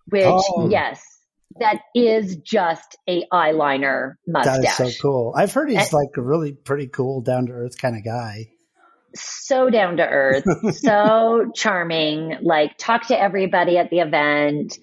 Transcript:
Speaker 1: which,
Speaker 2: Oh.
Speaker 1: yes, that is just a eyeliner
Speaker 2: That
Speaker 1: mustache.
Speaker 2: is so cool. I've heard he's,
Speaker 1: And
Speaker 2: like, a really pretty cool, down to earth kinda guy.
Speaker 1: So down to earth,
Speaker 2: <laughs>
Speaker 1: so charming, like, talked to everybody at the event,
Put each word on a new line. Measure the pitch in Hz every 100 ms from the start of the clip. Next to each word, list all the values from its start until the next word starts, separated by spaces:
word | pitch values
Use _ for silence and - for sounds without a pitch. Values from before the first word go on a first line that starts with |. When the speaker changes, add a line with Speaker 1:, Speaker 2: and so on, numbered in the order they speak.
| -
Speaker 1:
which, | 202 185
Speaker 2:
Oh. | 185 190 175 170
Speaker 1:
yes, | 190 135 - - _ _ _ _ -
that | 220 214 -
is | 247 233 220 190 165
just | - 214 170 - - - -
a | 175 -
eyeliner | 180 156 156 143 135 139 131 135 - -
Speaker 2:
That | 151 131
Speaker 1:
mustache. | 131 127 - 127
Speaker 2:
is | -
so |
cool. | 143 131 120 139
I've | 196
heard | 269 294
he's, | 196
Speaker 1:
And | -
Speaker 2:
like, | 151 139 139
a |
really | 123 165 147
pretty | 139 - 143 131
cool, | - 127 135
down | 123 127 123
to |
earth | 123 123 -
kinda | 127 113
guy. | 110 120 110 104 110 _ _ _ _ _ _
Speaker 1:
So | - - - - 262 254
down | 220 185 170
to | 160
earth, | 139 135 139
Speaker 2:
<laughs> | 190 156 208 -
Speaker 1:
so | 254 208 214 220 226 233 233
charming, | - 220 185 170 160 151 156 160 -
like, | 165 156 151 -
talked | - - -
to | 240
everybody | 196 190 185 185 175 175
at | -
the | 170
event, | 156 151 147 147 147 147 110 -